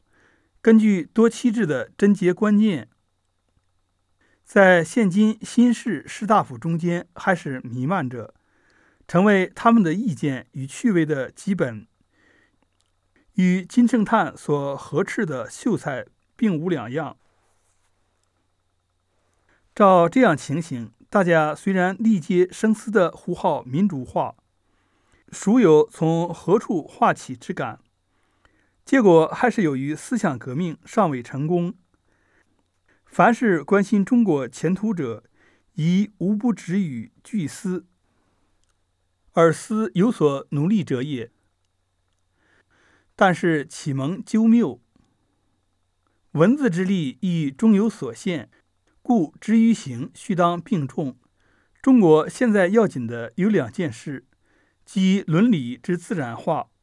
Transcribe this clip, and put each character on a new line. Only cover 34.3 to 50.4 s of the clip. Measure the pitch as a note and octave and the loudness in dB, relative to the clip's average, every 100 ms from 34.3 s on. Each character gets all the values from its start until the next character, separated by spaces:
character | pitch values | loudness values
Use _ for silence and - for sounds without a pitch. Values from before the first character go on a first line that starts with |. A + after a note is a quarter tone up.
| C#3+ A#2+ | 0 -4
前 | - D#3 | -6 -4
途 | F#3 A3 | -2 -4
者， | F3 B2 A2 - _ _ _ _ | -4 -6 -8 -16 _ _ _ _
宜 | - D#3+ F#3 G#3 - | -4 0 0 0 -4
无 | F3 G#3 | -4 -2
不 | B3 | -2
止 | F#3 - G3 | -4 -4 -4
于 | E3+ A#2+ - _ | -4 -6 -12 _
聚 | - G#3+ C#3+ | -10 -6 -6
思， | - F#3 F#3 - _ _ _ _ _ _ _ _ _ _ _ _ _ _ | -8 -8 -8 -10 _ _ _ _ _ _ _ _ _ _ _ _ _ _
而 | F3 E3 | 2 2
思 | D#3 - A3 A3 | 2 -4 -4 -2
有 | E3+ A#3 | 0 0
所 | - D3+ C#3 - | 2 -2 -2 -6
努 | D3 E3 | -4 0
力 | G#3+ | -2
者 | D3 B2+ | -2 -6
也。 | D3 B2+ G#2+ _ _ _ _ _ _ _ _ _ _ _ _ _ _ _ _ _ _ - | -6 -8 -12 _ _ _ _ _ _ _ _ _ _ _ _ _ _ _ _ _ _ 0
但 | G3 | 2
是 | E3+ F3 D3+ | 2 0 -2
启 | C#3 - D3+ | -4 -10 -6
蒙 | C3+ C#3 F#3+ | -4 -4 -8
究 | - A3 A3+ | -4 0 4
谬， | A#3 E3 - _ _ _ _ _ _ _ _ _ _ _ _ _ _ _ | 4 2 -4 _ _ _ _ _ _ _ _ _ _ _ _ _ _ _
文 | D3 G3+ D4 | 0 2 2
字 | B3+ | 0
之 | E3 | -2
力 | F#3+ F#3+ C3+ - | -2 -2 -4 -6
亦 | F#3 E3+ C#3 | -4 -2 -4
终 | C3 A3+ | 0 2
有 | G3 A3+ | 4 2
所 | - B2 | -4 -10
限， | A2 G3 D#3 - _ _ _ _ _ | -8 -6 -6 -8 _ _ _ _ _
故 | - A#3 D3 - | -2 0 -2 -6
知 | - A3+ | 0 2
与 | A3+ | 4
行 | A3 C3+ A#2+ D#3 | 0 -4 -12 -12
须 | - - | -12 -6
当 | F3 | 0